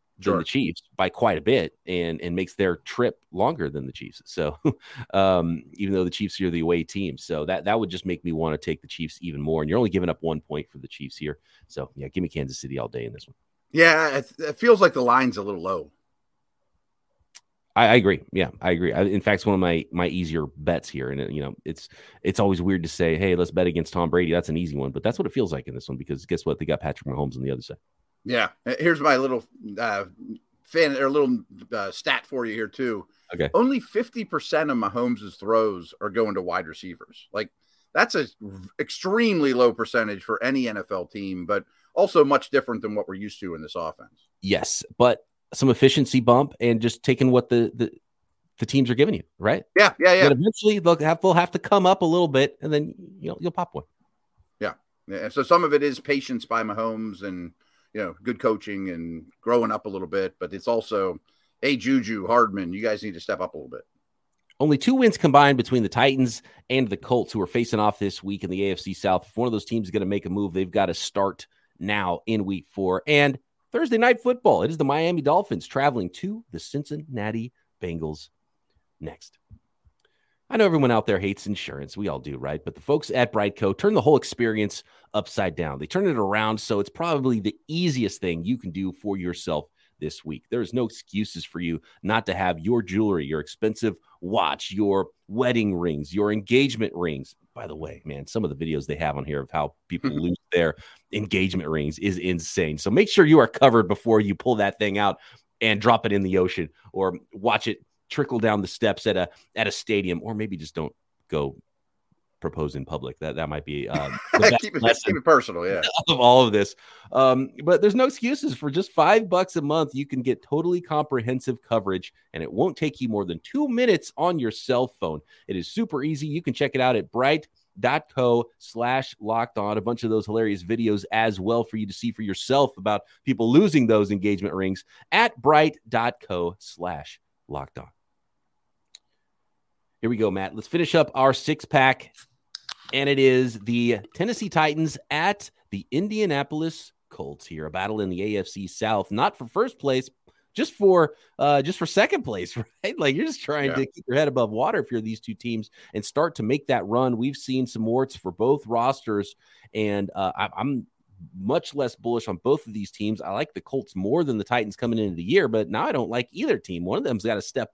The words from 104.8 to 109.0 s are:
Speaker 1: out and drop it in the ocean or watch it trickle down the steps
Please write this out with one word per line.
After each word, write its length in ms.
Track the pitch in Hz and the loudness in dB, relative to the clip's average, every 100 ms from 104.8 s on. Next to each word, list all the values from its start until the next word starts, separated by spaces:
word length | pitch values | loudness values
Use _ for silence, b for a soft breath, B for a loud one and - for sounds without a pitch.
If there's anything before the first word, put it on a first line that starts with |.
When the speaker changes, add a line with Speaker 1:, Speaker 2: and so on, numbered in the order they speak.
| 107 98 | -2 2
Speaker 1:
out 220 | 101 95 b b b - | 2 0 b b b -2
and 180 | 113 104 | 0 4
drop 280 | 110 117 110 | 6 4 4
it 60 | |
in 100 | 101 | 2
the 160 | 95 92 | 2 2
ocean 320 | 90 - 80 b b | 2 0 -8 b b
or 240 | - 95 87 _ | -4 -2 -4 _
watch 340 | 101 107 107 - | -4 0 0 0
it 160 | 104 _ _ - | -8 _ _ -10
trickle 300 | - 143 123 | -4 -2 0
down 240 | 110 104 | 0 0
the 40 | 95 | -2
steps 400 | - 107 98 | -2 0 0